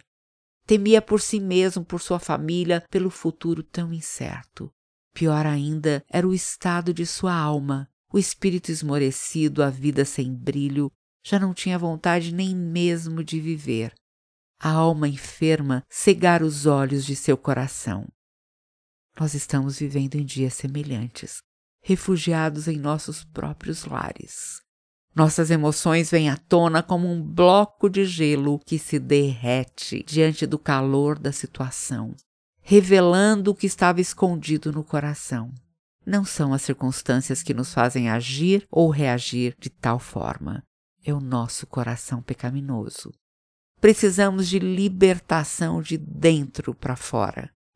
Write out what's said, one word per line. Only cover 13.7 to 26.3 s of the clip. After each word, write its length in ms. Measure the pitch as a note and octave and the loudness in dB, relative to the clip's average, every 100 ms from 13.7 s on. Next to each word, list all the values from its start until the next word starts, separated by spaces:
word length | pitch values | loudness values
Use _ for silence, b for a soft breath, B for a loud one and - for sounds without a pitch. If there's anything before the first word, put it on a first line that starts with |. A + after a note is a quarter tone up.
| A2+ A2 - _ _ _ _ _ _ | -4 -4 -10 _ _ _ _ _ _
A 120 | D#3 | 0
alma 360 | D#3 E3 D#3 D3 | 2 2 2 -2
enferma 760 | C3+ - - D#3+ D#3 C#3 B2+ - | -4 -10 -2 2 2 2 -2 -4
cegara 560 | - - F3+ F3+ E3+ | 0 4 6 6 4
os 220 | D#3+ D3 D3+ | 2 0 2
olhos 400 | C#3 C3+ C#3 C3+ | 2 2 -2 -4
de 100 | C#3 | -2
seu 220 | - C3 | 0 0
coração. 760 | - C3 C3+ - - G2 - - _ _ _ _ _ _ _ _ _ - | 0 -2 -4 -6 -6 -6 -8 -16 _ _ _ _ _ _ _ _ _ -6
Nós 160 | D#3 D3 | -4 -4
estamos 420 | - C#3 C3+ C3+ | -2 -2 -2 -4
vivendo 380 | D3 C#3 C3+ D3 | -4 -2 -2 -4
em 100 | C#3 | -6
dias 300 | C3 C3 - | -4 -4 -4
semelhantes, 880 | C#3 C#3+ D3 A#2 A#2+ - - - - _ _ _ | -6 -6 -6 -6 -8 -10 -14 -16 -18 _ _ _
refugiados 840 | - F#3 - F3+ E3+ D#3+ D#3+ D3+ D#3 | -2 0 0 0 0 0 0 -2 -4
em 120 | D#3 | -4
nossos 440 | C#3+ D3+ - D3+ | -2 -4 -6 -12
próprios 640 | - - D3 - - E3 - | -14 -10 -10 -8 -10 -10 -8
lares. 720 | - - - - - - - _ _ _ _ _ D#3 | -6 -8 -10 -14 -14 -12 -14 _ _ _ _ _ 2
Nossas 360 | D#3 E3 D#3+ | 4 4 2
emoções 580 | E3 D3+ D3 - E3 D#3+ | 2 2 0 2 2 2
vêm 220 | E3+ D3+ | 2 2